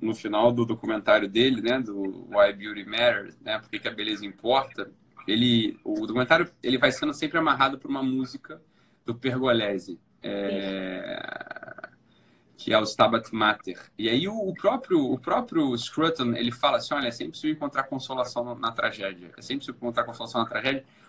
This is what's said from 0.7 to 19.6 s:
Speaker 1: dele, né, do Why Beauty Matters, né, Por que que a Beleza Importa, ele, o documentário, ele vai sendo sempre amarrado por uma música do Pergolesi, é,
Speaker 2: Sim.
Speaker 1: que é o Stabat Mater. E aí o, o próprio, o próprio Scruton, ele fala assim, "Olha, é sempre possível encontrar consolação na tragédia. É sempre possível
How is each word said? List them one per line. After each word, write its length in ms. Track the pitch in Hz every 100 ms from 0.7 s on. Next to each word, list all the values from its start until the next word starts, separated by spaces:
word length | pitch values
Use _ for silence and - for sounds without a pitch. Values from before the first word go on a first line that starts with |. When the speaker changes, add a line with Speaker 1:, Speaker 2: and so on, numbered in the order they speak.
| 110 104 92 - 104 98
Speaker 1:
dele, 340 | 104 131 120
né, 160 | 110 131
do 480 | 113 101 98 92 -
Why 240 | 101 101
Beauty 320 | 98 104 101
Matters, 540 | 98 110 120 104 98 -
né, 180 | 110 107
Por 100 | -
que 80 | 104
que 80 | 113
a 60 |
Beleza 340 | 107 107 101 101
Importa, 640 | - 113 135 - - 98 - _ - -
ele, 500 | 110 123 117 110 -
o 200 | - 107 110
documentário, 440 | 117 127 165 175 _
ele 160 | - 127
vai 140 | 135
sendo 240 | - 151
sempre 240 | 143 156 170
amarrado 400 | 160 131 135 135
por 100 | 147
uma 140 | 139
música 580 | 131 131 131 - - - _ _ _ _ -
do 80 |
Pergolesi, 840 | 117 135 123 131 117 104 95 92 85 _ _
é, 1000 | - 101 101 101 98 95 95 92 92 -
Speaker 2:
Sim. 760 | - - - - - - - _ _ _ _ _ _ -
Speaker 1:
que 160 | -
é 60 | 110
o 40 |
Stabat 500 | 107 - 113 113 -
Mater. 460 | 110 107 - - 87 - -
E 120 | 110
aí 180 | 123 185
o, 100 | 220
o 160 | 190
próprio, 440 | 175 196 254 - 170 127
o 60 | 127
próprio 580 | - 226 240 165 139 120
Scruton, 560 | - - 160 160 123
ele 160 | 117 120
fala 280 | 117 143 127
assim, 160 | -
"Olha, 140 | 143 127
é 20 |
sempre 200 | - -
possível 220 | - 156
encontrar 300 | 151 143 139
consolação 720 | 135 131 - 131 123 120 120 -
na 160 | 113
tragédia. 580 | 113 113 107 98 90 87 -
É 60 |
sempre 160 | -
possível 200 | 135